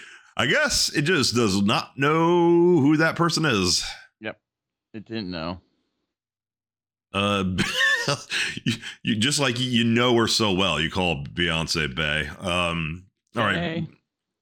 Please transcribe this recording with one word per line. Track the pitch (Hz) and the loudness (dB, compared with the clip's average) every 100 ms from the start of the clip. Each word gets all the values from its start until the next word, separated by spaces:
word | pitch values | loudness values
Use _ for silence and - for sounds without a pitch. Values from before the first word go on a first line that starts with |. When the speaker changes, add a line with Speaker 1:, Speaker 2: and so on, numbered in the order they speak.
| - - _ - | -18 -20 _ -4
Speaker 1:
I | 123 | 0
guess | 262 294 - - | 0 0 0 -2
it | - | 0
just | 151 180 113 113 | 0 2 2 2
does | 110 95 | 2 2
not | 101 143 - - | 2 0 -4 -2
know | 143 160 165 175 170 170 175 175 | 0 2 2 4 4 6 6 6
who | 139 156 | 4 4
that | 160 139 | 2 2
person | 170 156 | 0 2
is. | 156 107 92 - - - - - | 2 2 2 0 -4 -10 -20 -14
Speaker 2:
Yep. | 107 - _ _ _ _ _ | -12 -12 _ _ _ _ _
It | 110 | -16
didn't | 101 113 92 | -10 -8 -8
know. | 87 82 90 _ _ _ _ _ _ _ _ _ _ _ _ _ _ _ | -6 -8 -10 _ _ _ _ _ _ _ _ _ _ _ _ _ _ _
Speaker 1:
Uh, | 98 101 101 95 90 - 508 508 480 466 | -2 0 2 0 -2 -2 0 0 0 -2
<laughs> | 143 - - - - | -6 -6 -6 -4 -6
you, | - 113 - - | -6 -6 -8 -10
you | - 110 | -4 -2
just | 123 147 | 0 0
like | 135 120 | -2 -2
you | 127 117 | -2 0
know | 117 117 123 120 | 2 2 4 4
her | 110 | 2
so | - 110 | 0 0
well, | 90 95 76 | 2 2 0
you | 80 | -2
call | 95 90 71 | -2 -2 -2
Beyonce | 65 67 85 80 80 82 76 | -6 -2 -2 -2 -2 -2 -2
bae. | 65 76 76 73 - | -2 -2 -2 -4 -6
Um, | 92 90 87 85 80 87 95 _ _ 120 | -4 -2 -2 -4 -6 -10 -16 _ _ -4
all | |
right. | 104 95 | -2 0
Speaker 2:
Hey. | 170 165 156 _ _ _ _ _ | -4 -6 -8 _ _ _ _ _